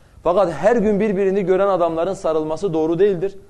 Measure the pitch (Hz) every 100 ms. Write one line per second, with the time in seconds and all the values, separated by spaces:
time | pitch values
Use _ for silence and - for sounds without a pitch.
0 | - - 160 185 180 143 196 240 208 196
1 | 220 190 196 196 180 185 202 185 170 165
2 | 175 185 165 160 156 156 196 160 160 170
3 | 208 175 196 - -